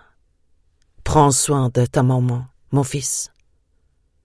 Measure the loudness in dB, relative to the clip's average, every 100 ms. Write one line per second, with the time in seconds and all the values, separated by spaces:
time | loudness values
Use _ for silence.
0 | _ _ _ _ _ _ _ _ _ -12
1 | 0 4 4 2 0 0 0 0 0 2
2 | 2 0 -2 -4 -8 _ _ -2 -2 -4
3 | -6 -8 -10 _ _ _ _ _ _ _
4 | _ _